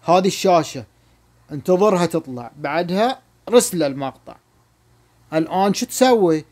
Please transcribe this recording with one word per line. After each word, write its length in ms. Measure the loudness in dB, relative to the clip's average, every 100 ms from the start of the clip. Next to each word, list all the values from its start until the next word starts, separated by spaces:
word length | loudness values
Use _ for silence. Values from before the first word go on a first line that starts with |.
هذه 240 | 2 2 2
الشاشة. 580 | -2 2 2 0 -10 -16 _ _ _ _ _ _
انتظرها 540 | -10 0 2 2 2 0
تطلع، 460 | -4 -8 -14 -14 -10
بعدها 640 | -6 -4 -4 -2 -2 -4 _ _ 2
رسله 380 | 2 2 -2 -2
المقطع. 480 | -4 -10 -12 -20 -20 _ _ _ _ _ _ _ _ _
الآن 400 | -4 -2 0 0
شو 120 | 0 -4
تسوي؟ 600 | 2 4 4 4 0 -4